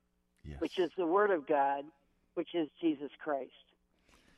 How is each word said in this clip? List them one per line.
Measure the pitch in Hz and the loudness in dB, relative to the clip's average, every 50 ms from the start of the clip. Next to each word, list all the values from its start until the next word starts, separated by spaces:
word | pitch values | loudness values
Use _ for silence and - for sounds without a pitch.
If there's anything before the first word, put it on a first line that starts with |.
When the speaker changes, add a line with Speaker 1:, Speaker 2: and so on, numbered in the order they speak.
| _ _ _ _ _ _ _ _ - | _ _ _ _ _ _ _ _ -14
Speaker 1:
Yes. | - 73 - | -12 -6 -6
Speaker 2:
which | 165 156 - | -6 -2 0
is | 190 180 151 - | 0 -2 0 -2
the | - 180 | -2 0
Word | 160 175 202 208 202 | 2 4 4 4 4
of | 190 156 135 | 2 0 0
God, | 156 156 139 135 139 139 143 143 156 - _ _ _ _ _ _ _ _ | 2 2 4 4 2 0 -2 -6 -10 -18 _ _ _ _ _ _ _ _
which | 180 156 - - | -6 -6 -2 -2
is | 175 156 143 - - | -2 -2 -2 -4 -2
Jesus | 170 160 151 135 147 131 - - | 0 0 0 0 -6 -10 -10 -8
Christ. | - 156 147 135 123 - - - _ _ _ _ _ _ _ _ _ _ - _ _ _ _ | -4 -4 -4 -4 -4 -8 -14 -20 _ _ _ _ _ _ _ _ _ _ -20 _ _ _ _